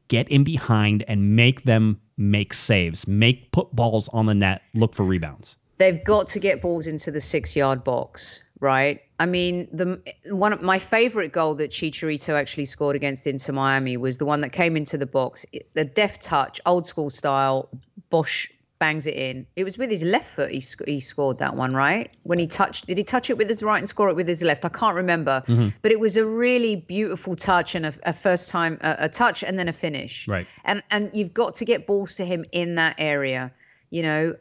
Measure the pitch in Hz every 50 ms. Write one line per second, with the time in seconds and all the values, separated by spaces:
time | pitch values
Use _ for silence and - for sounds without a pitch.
0 | _ - 117 117 113 - 147 135 143 156 165 127 - - 113 107 107 104 104 104
1 | - - 107 101 101 104 107 117 120 123 131 - - 131 113 113 110 107 104 -
2 | _ _ _ - 101 101 104 104 101 - - - - - 110 95 87 82 80 -
3 | - 98 98 104 113 120 131 - - _ - 165 - - - 117 117 117 110 110
4 | 104 - - 113 110 110 104 101 101 92 95 - - _ - 110 113 110 - -
5 | 101 92 95 87 80 73 69 - - - - _ _ _ _ - 190 190 175 160
6 | - 208 214 208 190 - - 202 190 196 - - - 175 170 165 156 165 156 151
7 | - 170 147 151 - - - 151 117 - - 147 139 135 131 123 - 135 123 123
8 | 123 - - - - - - - - _ _ _ 139 135 131 135 139 143 - -
9 | - _ _ - 170 180 180 180 180 180 175 175 175 - - 160 180 180 185 -
10 | - 131 - _ - 180 202 185 202 214 208 - 180 185 185 190 - - 226 220
11 | 233 254 220 214 175 151 - 175 160 156 151 143 151 - - - 170 156 - -
12 | 165 156 151 143 - - 151 147 139 - - 156 143 131 - - 151 143 143 143
13 | 147 139 135 131 - 147 135 135 - - 135 135 135 135 135 135 131 127 123 120
14 | 127 131 120 127 151 143 147 147 147 135 - - 175 170 165 156 147 - - 143
15 | 139 131 - 135 127 123 - - - - - - - _ - 156 151 131 - 208
16 | 214 202 - - - - 165 143 131 - - - - 180 180 180 170 - - 165
17 | 151 143 - - - 143 135 135 135 135 135 131 131 - - 135 - _ _ 196
18 | - _ - 160 156 - - - - - - _ _ _ _ _ 160 156 151 156
19 | 151 151 - 139 131 131 131 131 131 - _ 180 190 190 180 233 262 233 214 165
20 | 160 175 202 302 - - - - 139 - - 135 131 - - - - - 147 139
21 | 131 - - - 143 135 123 - 139 135 131 127 131 127 131 135 139 147 180 226
22 | 233 - _ _ - 165 175 175 170 165 - - - - - - - - 175 196
23 | 202 - 254 247 240 - 240 190 214 202 226 208 208 214 214 170 - 202 - -
24 | 208 190 160 170 180 170 175 160 170 165 147 - - 170 - - 226 214 175 175
25 | 185 180 170 165 151 135 135 131 127 - 120 117 113 104 - - - 220 226 214
26 | 226 214 180 220 220 220 220 233 240 247 247 247 233 226 208 175 160 - 180 202
27 | 214 175 180 - - 190 175 - - 196 185 175 165 - - 175 160 156 147 -
28 | - 170 160 - - 196 180 175 - - - 175 165 165 160 - - 160 151 -
29 | 156 160 - - 240 233 - - 208 196 185 190 175 170 165 - - 160 147 131
30 | - - - - - - 101 90 90 - - - - - 202 202 - - 208 208
31 | 208 196 - 214 202 175 - 220 233 - - - 233 226 233 - - - 202 202
32 | 196 170 - - 185 175 185 165 160 - - 175 170 170 170 165 165 160 - -
33 | 156 151 147 143 139 135 131 127 127 127 - _ _ _ _ _ _ _ - 170
34 | 165 156 151 156 160 165 160 -